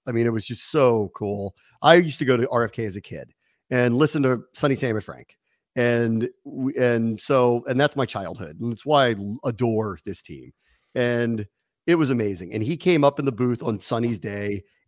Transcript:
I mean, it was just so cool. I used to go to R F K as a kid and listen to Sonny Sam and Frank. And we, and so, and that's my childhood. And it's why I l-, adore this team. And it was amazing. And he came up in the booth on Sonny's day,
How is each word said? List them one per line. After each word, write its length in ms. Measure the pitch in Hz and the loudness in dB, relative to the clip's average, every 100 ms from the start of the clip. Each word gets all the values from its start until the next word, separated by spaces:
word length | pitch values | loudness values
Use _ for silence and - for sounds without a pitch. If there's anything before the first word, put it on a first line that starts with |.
| - | -4
I 40 | |
mean, 140 | 117 117 | 0 0
it 60 | |
was 140 | 110 - | 0 -6
just 240 | 113 - | -10 -4
so 400 | 156 127 117 98 - | 4 4 4 0 -4
cool. 400 | 104 101 98 - _ _ | -6 -6 -8 -12 _ _
I 120 | 147 175 | 6 6
used 240 | 170 135 | 4 -2
to 60 | 131 | 0
go 120 | 123 | 2
to 100 | 123 | 2
R 140 | 120 | 0
F 80 | 113 | -2
K 140 | - 110 | -4 -6
as 100 | 95 | -8
a 60 | |
kid 320 | - 73 - _ _ _ _ | -12 -16 -16 _ _ _ _
and 260 | 127 123 120 | 0 2 4
listen 240 | 147 156 | 2 2
to 200 | 131 123 - | 0 0 -4
Sonny 220 | - 147 135 | -4 -2 0
Sam 200 | 131 107 | 0 -2
and 100 | - | -6
Frank. 320 | 65 - _ _ _ _ - | -16 -20 _ _ _ _ 0
And 540 | 120 117 117 113 123 - | 2 2 2 0 -2 -6
we, 320 | 143 139 131 131 | -14 -6 -4 0
and 460 | 123 117 113 110 | 2 2 0 -4
so, 420 | - 135 123 120 120 | 0 2 4 2 -2
and 120 | 127 | 0
that's 160 | 143 139 | 0 0
my 100 | 120 | -4
childhood. 540 | 104 92 95 85 80 | -4 -8 -10 -12 -8
And 140 | 117 | -8
it's 120 | 113 139 | -8 0
why 220 | 147 127 | 4 4
I 40 | |
l-, 240 | 104 101 107 | 2 -4 -6
adore 560 | 139 110 120 110 107 90 - | -6 -2 0 0 -2 -6 -10
this 160 | 92 | -12
team. 300 | - 71 64 _ _ _ _ 135 | -14 -18 -18 _ _ _ _ -2
And 500 | 120 120 117 113 101 _ _ _ - | 0 0 -2 -4 -8 _ _ _ 0
it 80 | 170 | 2
was 140 | 143 | 4
amazing. 440 | 123 107 90 87 | 2 -2 -4 -8
And 80 | 107 | -6
he 120 | 110 165 | -4 -2
came 280 | 180 170 | 2 4
up 140 | 143 143 | 4 2
in 60 | 139 | -2
the 60 | |
booth 320 | 110 123 120 | 0 -2 0
on 160 | - 107 | -4 -6
Sonny's 400 | - 120 120 113 | -4 -2 -2 -4
day, 440 | 110 101 104 101 - _ | -6 -6 -6 -6 -10 _